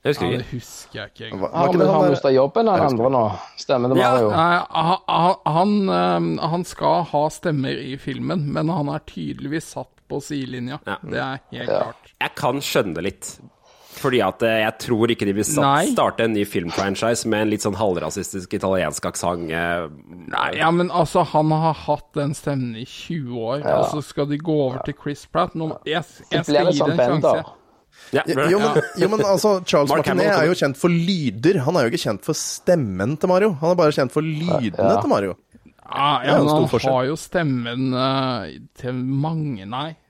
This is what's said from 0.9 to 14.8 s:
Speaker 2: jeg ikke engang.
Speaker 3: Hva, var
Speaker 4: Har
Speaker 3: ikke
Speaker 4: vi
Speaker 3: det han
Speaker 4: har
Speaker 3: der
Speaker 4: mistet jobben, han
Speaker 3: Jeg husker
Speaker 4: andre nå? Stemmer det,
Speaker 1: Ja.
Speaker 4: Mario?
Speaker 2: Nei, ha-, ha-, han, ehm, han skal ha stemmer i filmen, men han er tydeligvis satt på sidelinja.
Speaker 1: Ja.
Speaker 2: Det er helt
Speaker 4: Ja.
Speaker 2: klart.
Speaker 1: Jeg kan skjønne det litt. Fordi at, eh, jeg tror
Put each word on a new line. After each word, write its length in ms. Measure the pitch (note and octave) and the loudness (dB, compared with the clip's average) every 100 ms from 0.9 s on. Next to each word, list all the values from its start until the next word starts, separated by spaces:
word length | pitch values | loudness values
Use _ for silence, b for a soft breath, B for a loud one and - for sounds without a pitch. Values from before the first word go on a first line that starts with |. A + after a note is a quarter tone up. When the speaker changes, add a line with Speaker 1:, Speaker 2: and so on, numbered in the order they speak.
Speaker 2:
jeg 160 | A2 G#2 | -14 -14
ikke 160 | - A2+ | -14 -12
engang. 140 | G#2 | -6
Speaker 3:
Hva, 80 | - | -4
var 60 | D#3+ | 0
Speaker 4:
Har 100 | F3 | 2
Speaker 3:
ikke 40 | |
Speaker 4:
vi 40 | F3+ | 4
Speaker 3:
det 80 | D#3+ | 4
han 80 | D#3+ | 4
Speaker 4:
har 80 | |
Speaker 3:
der 100 | F3+ | 4
Speaker 4:
mistet 220 | E3+ C#3+ C3 | 4 4 4
jobben, 320 | C#3 - A3+ | 4 2 2
han 100 | F3+ | 4
Speaker 3:
Jeg 60 | D3+ | 2
husker 200 | A#2+ B2 | 2 2
Speaker 4:
andre 40 | |
nå? 140 | C3+ G#2+ F#2+ B - | 2 0 -2 B -14
Stemmer 320 | - C3+ B2 | -2 0 2
det, 80 | C3 | 2
Speaker 1:
Ja. 140 | B2 | 4
Speaker 4:
Mario? 160 | B2+ G#2+ | 4 4
Speaker 2:
Nei, 280 | D#3+ E3 F3 - | 4 2 2 0
ha-, 320 | E3 D#3+ F#3 - | -2 0 0 0
ha-, 340 | E3+ F3 F#3+ - | 2 2 2 0
han, 280 | D#3 G3 G#3 F#3+ | 2 2 2 2
ehm, 400 | F3+ F3+ F3 E3+ D#3+ | 2 2 0 0 -2
han 240 | D#3 F3 | -2 -4
skal 400 | F3 - D3 E3 | -6 -2 0 2
ha 200 | E3+ D3 D3+ | 0 0 -2
stemmer 520 | - F3+ D3+ C3+ C#3 | -2 -2 -2 -2 -4
i 160 | C#3 C#3 | -8 -10
filmen, 480 | - C#3+ C3 E3+ C#3+ | -8 -6 -4 -2 -2
men 160 | D#3 D#3 | -2 -2
han 200 | F3 C#3+ | -2 -4
er 100 | D3+ | -6
tydeligvis 680 | - - D3+ C#3 C#3 D#3 - | -10 -10 -10 -8 -6 -8 -8
satt 160 | - C3 _ _ | -14 -14 _ _
på 140 | C#3+ | -10
sidelinja. 560 | - D3 B2+ B2+ A#2+ C#3+ - | -6 -8 -8 -8 -8 -10 -8
Speaker 1:
Ja. 100 | G2 | -8
Speaker 2:
Det 160 | - B2 | -6 -6
er 200 | C3+ C3+ _ | -6 -8 _
helt 180 | B2 A#2+ | -10 -2
Speaker 4:
Ja. 120 | G2+ | -2
Speaker 2:
klart. 320 | - - - _ | -2 -8 -20 _
Speaker 1:
Jeg 140 | C#3+ - | -6 -2
kan 260 | C#3+ C3+ | -2 -2
skjønne 340 | - D3+ G#2+ D#2+ | 0 0 0 -2
det 80 | |
litt. 360 | F#2 - - - - _ _ _ - - | -6 -6 -16 -16 -20 _ _ _ -20 -4
Fordi 220 | C#3 B2 | 0 2
at, 220 | F#2+ - | 2 2
eh, 160 | A#2 A2+ | 0 2
jeg 120 | A2 | 0
tror 300 | - | -2